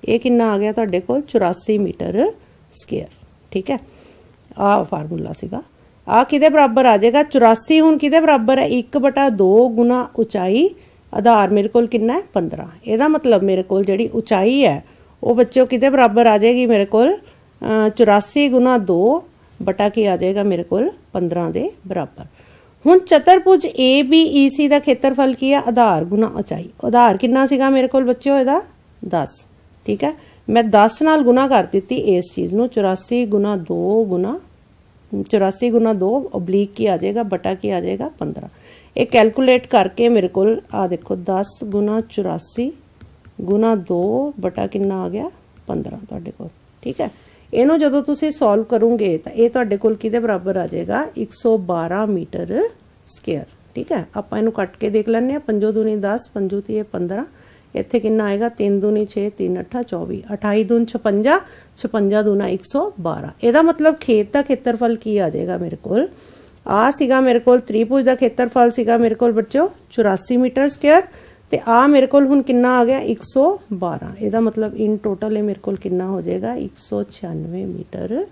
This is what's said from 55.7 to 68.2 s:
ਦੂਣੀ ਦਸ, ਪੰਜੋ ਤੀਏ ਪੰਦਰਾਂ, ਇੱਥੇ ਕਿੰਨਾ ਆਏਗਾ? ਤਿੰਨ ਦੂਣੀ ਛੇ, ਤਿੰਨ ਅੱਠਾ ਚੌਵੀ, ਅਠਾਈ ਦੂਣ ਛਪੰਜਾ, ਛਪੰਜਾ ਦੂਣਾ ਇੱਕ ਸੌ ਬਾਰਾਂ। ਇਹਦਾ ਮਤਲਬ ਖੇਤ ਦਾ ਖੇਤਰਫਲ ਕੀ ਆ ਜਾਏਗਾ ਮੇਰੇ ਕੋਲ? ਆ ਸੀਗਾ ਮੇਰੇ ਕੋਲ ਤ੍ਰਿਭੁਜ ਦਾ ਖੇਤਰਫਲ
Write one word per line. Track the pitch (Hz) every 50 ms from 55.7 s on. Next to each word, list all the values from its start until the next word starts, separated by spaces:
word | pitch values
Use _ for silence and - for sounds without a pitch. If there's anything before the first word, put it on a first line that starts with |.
ਦੂਣੀ | 220 220 220 220 214
ਦਸ, | 208 196 196 208 247 - - _
ਪੰਜੋ | 214 196 190 196 202
ਤੀਏ | 202 208 214 214 214
ਪੰਦਰਾਂ, | 214 - 185 180 175 190 202 277 339 - _ - _ _ _ _ _ _
ਇੱਥੇ | - - - - 240
ਕਿੰਨਾ | 214 214 220 220 214
ਆਏਗਾ? | 202 202 202 226 233
ਤਿੰਨ | 233 - 208 202 202 202
ਦੂਣੀ | 190 208 214 214 214
ਛੇ, | 202 - 214 202 208
ਤਿੰਨ | 202 - 190 180 180 180
ਅੱਠਾ | 180 175 - 247 240
ਚੌਵੀ, | - - 170 165 180 185 190 - - 208
ਅਠਾਈ | 196 - 208 202 214 220
ਦੂਣ | 190 240 233 233
ਛਪੰਜਾ, | 226 - 226 - 220 196 202 214 262 302 381 381 - - - - _ _ -
ਛਪੰਜਾ | - 233 - 226 208 196 202 214
ਦੂਣਾ | 214 214 202 196 202 190
ਇੱਕ | 185 190 -
ਸੌ | - - 277 339 415 381 -
ਬਾਰਾਂ। | 170 165 156 - - - - _ -
ਇਹਦਾ | 233 240 294
ਮਤਲਬ | 320 330 320 320 302 311 311 311
ਖੇਤ | - - 233 214 208 208 -
ਦਾ | 285
ਖੇਤਰਫਲ | 285 285 277 254 - 247 233 220 240 233 233
ਕੀ | 220 - 220 208 208
ਆ | 190 160
ਜਾਏਗਾ | 160 165 170 175 180 180
ਮੇਰੇ | 175 165 160 160 _
ਕੋਲ? | - 180 220 302 381 - - - - - - - - _ _ _ -
ਆ | - 202 226 262
ਸੀਗਾ | 285 - 311 247 262 262
ਮੇਰੇ | 262 254 240 233
ਕੋਲ | 233 247 247 247
ਤ੍ਰਿਭੁਜ | 247 - 208 214 226 220 254 277 262
ਦਾ | 254 254
ਖੇਤਰਫਲ | 254